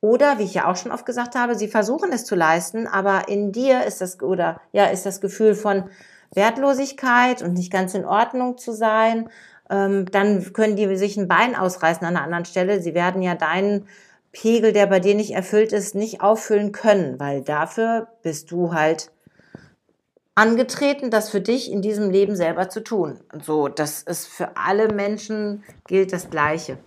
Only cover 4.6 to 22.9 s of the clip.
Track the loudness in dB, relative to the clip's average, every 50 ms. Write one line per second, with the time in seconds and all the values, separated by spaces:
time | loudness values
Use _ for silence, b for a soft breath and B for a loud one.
4.6 | _ _ 2 2 2 2 2 -2 -4 -6 -6 -4 -8 -8 -2 4 4 4 4 4
5.6 | 0 -2 -2 -2 -4 B B B B B B B B B 0 2 2 2 2 2
6.6 | 0 0 2 0 -2 -6 -6 -4 0 2 4 4 4 4 2 -2 -2 -2 -2 -2
7.6 | -4 -2 0 -2 -2 0 -2 -6 -2 0 2 2 2 2 0 -4 -4 -4 -4 -8
8.6 | -8 -10 -4 -2 0 2 4 4 4 2 2 0 -4 -8 B B B B B B
9.6 | B _ -2 0 0 2 2 0 -2 0 0 2 4 4 2 2 0 -4 -2 0
10.6 | 0 2 2 0 0 0 0 0 -2 -2 -2 -4 0 2 4 4 4 2 0 -2
11.6 | -2 -2 -2 0 0 0 0 0 -2 -2 -2 -2 -2 -2 -4 -4 -6 -4 -2 -2
12.6 | 0 0 0 -2 -2 -2 -2 0 0 0 0 -2 -2 -2 -2 -2 -2 -2 0 0
13.6 | 0 0 0 -2 -4 b b b b b b b b _ -20 -2 0 2 2 4
14.6 | 4 4 6 4 4 6 4 4 4 4 2 2 0 -2 -4 -6 -4 2 2 2
15.6 | 2 4 0 -4 -4 -4 -4 -4 -6 -6 -6 0 2 2 2 2 2 0 0 0
16.6 | 0 -2 -6 -2 2 4 4 4 4 -2 -4 -6 -4 -4 -4 -4 -4 -4 -2 -2
17.6 | -2 -4 -2 -2 -2 0 0 -2 -4 -6 -16 _ _ -8 -8 -8 -10 -8 -2 -2
18.6 | -2 0 2 2 2 2 2 0 -4 -16 B B B B B B B B B B
19.6 | B B B B _ _ _ _ _ _ _ _ _ _ _ 4 4 4 4 2
20.6 | 0 0 -2 0 0 0 0 0 -2 0 0 0 0 0 -4 -4 0 0 -2 -2
21.6 | -2 -4 -4 -4 -2 -2 -2 -2 -2 2 4 2 2 2 0 -2 -2 -2 0 -2
22.6 | -4 -4 -4 -12 -8 -4